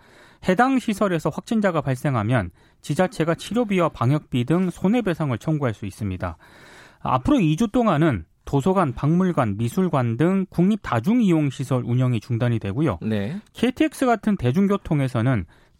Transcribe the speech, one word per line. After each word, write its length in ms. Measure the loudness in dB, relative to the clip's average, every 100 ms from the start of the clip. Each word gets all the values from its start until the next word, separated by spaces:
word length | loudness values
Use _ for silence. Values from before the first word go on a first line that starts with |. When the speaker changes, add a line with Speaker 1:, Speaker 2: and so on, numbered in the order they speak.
| _ -20 -20 _ -2
Speaker 1:
해당 300 | 2 2 2
시설에서 520 | -2 0 0 0 -2
확진자가 500 | -6 -4 0 2 0
발생하면 720 | -2 -2 0 0 0 0 -2 -10 _ _
지자체가 520 | -4 0 0 0 -2
치료비와 540 | -2 -2 -2 0 0 0
방역비 560 | 0 0 0 -2 -4
등 260 | 0 0 0
손해배상을 640 | 0 0 2 0 -2 -2 -4
청구할 360 | -2 -2 -2
수 120 | -4 -10
있습니다. 500 | -6 -6 -4 -6 -8 -18 -20 -20 -20 -20 _
앞으로 400 | -2 -2 2 2
이 160 | 2 2
주 100 | 0
동안은 600 | 2 2 2 2 0 -6 _
도서관, 500 | -2 0 2 2 0
박물관, 640 | 0 0 2 2 0 0 0
미술관 600 | -2 0 0 0 -2 0
등 280 | 0 0 -2
국립 300 | 0 2 0
다중이용시설 1000 | -2 -2 2 2 4 2 0 -4 -2 -2
운영이 360 | 0 0 2 0
중단이 400 | -2 -2 0 0
되고요. 400 | -2 -2 -2 -2
Speaker 2:
네. 380 | -2 -2 -2 -8 -12
Speaker 1:
케이티엑스 520 | -2 -2 0 -2 0 0
같은 300 | 0 0 0
대중교통에서는 1120 | 0 2 2 0 0 -2 0 0 0 -2 -4 -14 _